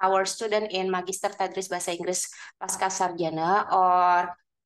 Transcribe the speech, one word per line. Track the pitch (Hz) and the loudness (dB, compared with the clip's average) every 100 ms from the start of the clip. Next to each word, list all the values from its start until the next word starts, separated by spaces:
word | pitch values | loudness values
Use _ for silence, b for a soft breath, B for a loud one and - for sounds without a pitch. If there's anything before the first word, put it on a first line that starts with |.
our | 190 190 190 | 2 2 0
student | - 220 208 214 | -4 -2 -2 -2
in | 190 190 | -4 -2
Magister | 180 180 185 202 | -4 -4 -6 -4
Tadris | - 185 190 190 | -2 -4 -4 -6
Bahasa | 175 180 | -4 -4
Inggris | 175 175 175 - B B - | -4 -4 -4 -6 B B -12
Pasca | 190 - 190 | -8 -4 -2
Sarjana | - 180 170 160 160 165 208 - | 0 -2 -2 -4 0 2 2 2
or | 185 185 180 180 175 180 - _ _ | 4 4 6 6 4 2 -6 _ _